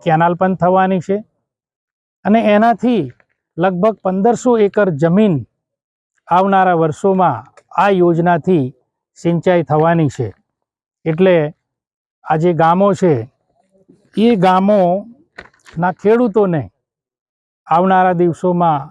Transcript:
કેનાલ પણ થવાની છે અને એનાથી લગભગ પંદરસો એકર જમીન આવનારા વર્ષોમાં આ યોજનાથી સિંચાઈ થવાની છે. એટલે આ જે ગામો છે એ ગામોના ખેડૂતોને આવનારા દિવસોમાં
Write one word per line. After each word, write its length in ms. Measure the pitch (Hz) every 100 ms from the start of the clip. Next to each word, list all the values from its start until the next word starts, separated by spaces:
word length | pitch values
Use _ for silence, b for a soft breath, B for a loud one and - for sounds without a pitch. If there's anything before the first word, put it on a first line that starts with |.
કેનાલ 320 | - 156 170 175
પણ 220 | 185 185
થવાની 420 | 170 185 190 190 160
છે 160 | 196 220 _ _ _ _ _ _ _ _ _ -
અને 140 | 220 214
એનાથી 480 | 208 226 226 240 233 135 - _ _ _ -
લગભગ 320 | 185 180 214 202 190
પંદરસો 460 | 185 208 226 254 233 202
એકર 220 | 208 202 147
જમીન 340 | 165 180 214 151 110 _ _ _ _ _ _ _ _
આવનારા 520 | 175 196 190 185 175
વર્ષોમાં 680 | 165 151 202 185 175 117 - - _ -
આ 80 | 190 196
યોજનાથી 600 | 175 165 170 170 160 180 131 - _ _ _ _
સિંચાઈ 440 | 170 170 190 175 165
થવાની 400 | 151 160 170 151 -
છે. 120 | 113 - _ _ _ _ _ _ 165
એટલે 280 | 160 190 175 147 - _ _ _ _ _ _ -
આ 120 | 160
જે 80 | 170 165
ગામો 260 | 160 175 202 190
છે 120 | 185 135 113 _ _ _ _ _ _ _ _ - 220
એ 40 | 233
ગામોના 1500 | 185 185 196 208 180 185 220 - _ - - _ _ - 180 180
ખેડૂતોને 600 | 196 226 247 196 202 170 104 _ _ _ _ _ _ _ _ _ -
આવનારા 520 | 160 185 185 185 175
દિવસોમાં 680 | 175 151 180 175 170 147 139